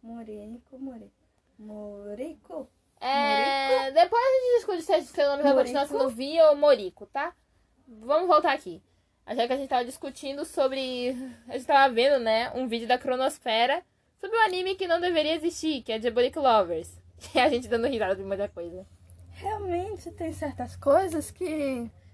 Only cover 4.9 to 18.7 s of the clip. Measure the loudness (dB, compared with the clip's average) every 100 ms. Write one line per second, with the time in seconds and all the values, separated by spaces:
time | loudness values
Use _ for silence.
4.9 | 0 0 0 0 4 4 4 4 0 -2
5.9 | 0 -2 -2 -4 6 6 8 6 4 2
6.9 | -12 -10 -6 -6 -8 _ _ _ _ _
7.9 | -20 0 0 6 4 4 -2 -4 -16 _
8.9 | _ _ _ -10 -2 0 0 0 -2 -2
9.9 | -8 -12 -10 -10 -8 -8 0 0 0 -4
10.9 | -4 -4 -4 -10 -14 -10 -10 2 4 6
11.9 | 4 4 4 2 0 0 -4 -4 -4 0
12.9 | 0 0 0 -2 -2 -2 0 2 0 -4
13.9 | _ _ _ -4 2 2 0 -4 -4 -2
14.9 | 0 0 0 0 0 -4 -4 -4 -4 -4
15.9 | -4 -2 0 0 2 2 4 2 -4 -8
16.9 | -18 -20 -20 -4 2 2 2 -2 -2 -2
17.9 | -2 -2 -2 -4 -6 -6 -8 -12